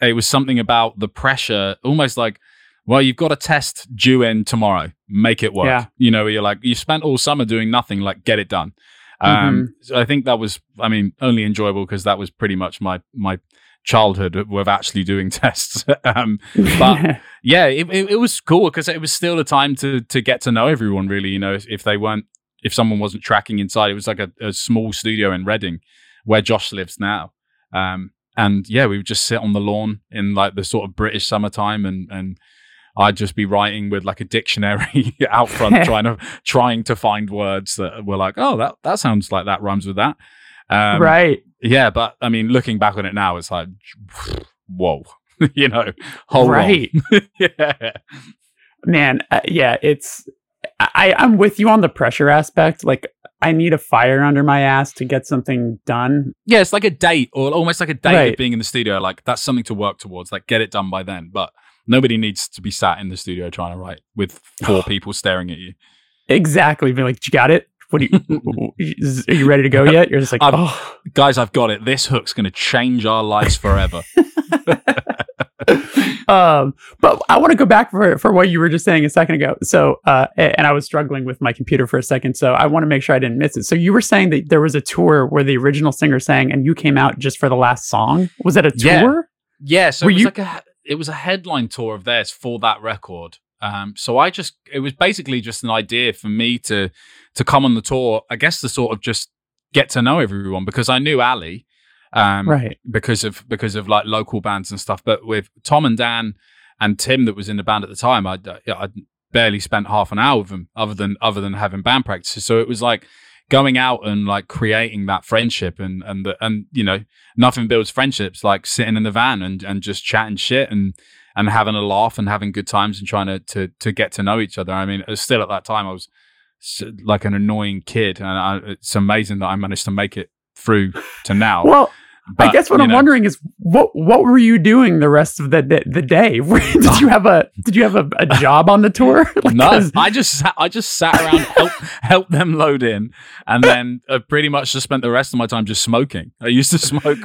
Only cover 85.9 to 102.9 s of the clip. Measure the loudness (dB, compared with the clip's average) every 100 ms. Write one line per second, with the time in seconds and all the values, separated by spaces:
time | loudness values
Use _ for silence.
85.9 | 0 0 0 2 0 2 0 -2 -2 0
86.9 | 2 2 -2 -6 -2 0 2 2 0 -4
87.9 | -2 0 0 -2 -2 0 4 2 2 4
88.9 | 4 4 2 -4 _ _ _ -2 2 2
89.9 | 2 2 4 2 0 -10 -12 -18 _ -10
90.9 | -8 -8 -8 -6 -6 -4 -6 -6 -8 -10
91.9 | -8 -4 -4 -4 -10 -10 -4 -2 -2 -6
92.9 | -10 -12 -18 -18 _ _ _ -10 -10 -12
93.9 | -10 -2 2 2 -2 -12 -16 _ -8 -8
94.9 | -2 -2 -2 -6 -6 -8 -10 -4 -4 -2
95.9 | -2 -2 -4 -6 -2 -2 -4 -4 -4 -4
96.9 | -8 _ _ _ -6 0 2 2 0 -2
97.9 | -4 -2 -4 -6 -2 -2 -2 -6 -4 -4
98.9 | -4 -6 -6 -10 _ _ _ _ 0 0
99.9 | 0 0 0 -2 -6 -8 -6 -6 -4 -2
100.9 | 0 0 2 2 0 -6 -16 _ _ _
101.9 | _ _ 2 2 2 2 0 -2 -10 -6